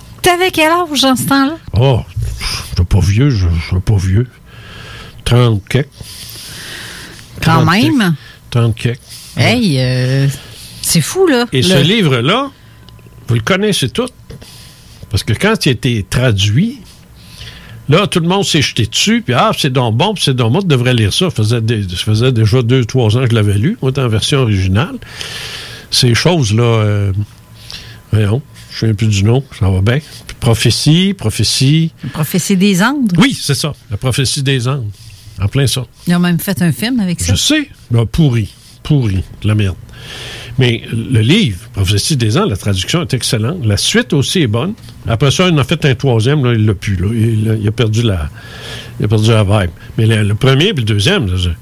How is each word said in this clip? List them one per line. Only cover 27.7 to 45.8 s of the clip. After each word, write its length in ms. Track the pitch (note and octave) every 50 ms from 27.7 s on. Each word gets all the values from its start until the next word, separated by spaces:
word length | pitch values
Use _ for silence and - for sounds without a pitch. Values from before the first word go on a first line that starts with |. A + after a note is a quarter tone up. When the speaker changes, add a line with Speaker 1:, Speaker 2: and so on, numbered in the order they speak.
| - - - - - - - - -
Speaker 2:
voyons, 300 | G#2 G#2+ G2+ G#2+ C3 D#3 - - - - -
je 40 | -
me 40 | -
souviens 160 | - A2+ A2
plus 120 | F#2+ A2+ A2
du 160 | G#2 G2 G2
nom, 180 | A2 A#2 C3+ C#3 - - -
ça 100 | G2+ F#2
va 120 | F#2+ F#2
bien. 180 | F#2+ G#2+ A#2 D3
Puis 380 | D#3 - - - - - - -
prophétie, 760 | - A#2+ A2+ - - B2 G#2+ - - C#3+ D#3 E3+ F#3 G3 G3+
prophétie. 800 | - - G#2+ - - A2 - - - C3 C3+ D3 D#3+ D#3+ E3 - - -
Speaker 1:
La 60 | C3
prophétie 460 | - - D#3 - - F#3 - - G3+
des 260 | F#3 F#3 G#3 G3 E3+ G3
Andes. 300 | A#3+ C#4+ D4+ C4 G#3 F3 D#3+
Speaker 2:
Oui, 180 | G#3+ C#4 G#3 -
c'est 140 | - - C#3+
ça, 180 | - - D3+ C3+ - - -
la 60 | G#2+
prophétie 460 | G2+ - B2+ A#2 - C3+ A2+ - D3+ C3+
des 260 | C3+ C#3 C3 A2+ B2+
Andes. 220 | C#3 C#3+ A#2 G#2 G2 - - - - - - - - -
En 60 | F#2+
plein 200 | G2+ - C3+ C#3+
ça. 200 | A#2+ - - A#2+ - - - -
Speaker 1:
Ils 100 | - F3
ont 20 | F3
même 220 | F3 F3 F3 D#3+
fait 200 | - - F#3+ - F3+
un 100 | E3+ C3+
film 260 | - - A3+ C4+ A#3+
avec 220 | G3+ F3+ E3+ -
ça. 140 | - - G3+
Speaker 2:
Je 40 | -
sais. 300 | - - D4 D#4 C#4+ - - - - -
Ben, 160 | A#2 A#2 A#2
pourri. 420 | G#2 - - E3 C#3+ A#2+ A#2 G#2 - - - - - - - -
Pourri. 400 | - D#3 C#3+ B2+ G#2+ F#2+ F#2+ - - - - -
De 60 | G2+
la 60 | G#2+
merde. 220 | G#2+ G#2 F#2 F2+ - - - - - - - - - - - - - - - - -
Mais 240 | C3 A#2+ A#2 - - -
le 300 | - A2+ A2+ - C3 A2
livre, 400 | G#2+ A#2 E3 A3+ G#3+ C3+ G2 E2+ - - -
Prophétie 440 | F#2+ F#2 F2 G2+ G2+ - - D#3+
des 200 | C3 A#2 G#2+ G#2+
Andes, 140 | D#3 G#3+ F#3+
la 60 | G#2
traduction 460 | - - G#2 G2+ F#2 F#2+ - - E3+ E3
est 120 | - -
excellente. 500 | B2 - - - A2 G#2 A#2+ F3 F#3 C3
La 120 | A2 G2+
suite 360 | - - - - G#3+ A#3+ - -
aussi 280 | C#3+ B2+ - - F#3+
est 80 | D#3 A2+
bonne. 260 | G#2 A#2 C3 F#3 A3 - - - - - -
Après 240 | - A2+ G#2+ D3 C3+
ça, 160 | B2 - F#3
il 80 | F3+ E3+
en 40 | D3
a 60 | C3+
fait 200 | - E3+ D#3